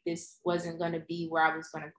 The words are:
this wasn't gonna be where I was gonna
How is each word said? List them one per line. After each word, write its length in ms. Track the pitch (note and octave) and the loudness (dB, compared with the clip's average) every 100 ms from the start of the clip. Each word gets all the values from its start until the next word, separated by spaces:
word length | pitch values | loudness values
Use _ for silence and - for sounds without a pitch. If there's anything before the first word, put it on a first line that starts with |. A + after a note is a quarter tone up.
| - | -4
this 320 | E3+ - - F3+ | -4 -6 -4 0
wasn't 320 | F3 E3+ E3 | 2 0 -2
gonna 220 | E3+ E3 D#3+ | -2 -2 -4
be 200 | E3+ E3 | -6 0
where 140 | D#3+ | 4
I 100 | D#3+ | 4
was 140 | D#3+ D#3+ | 4 -6
gonna 240 | D#3+ D3+ | -10 -10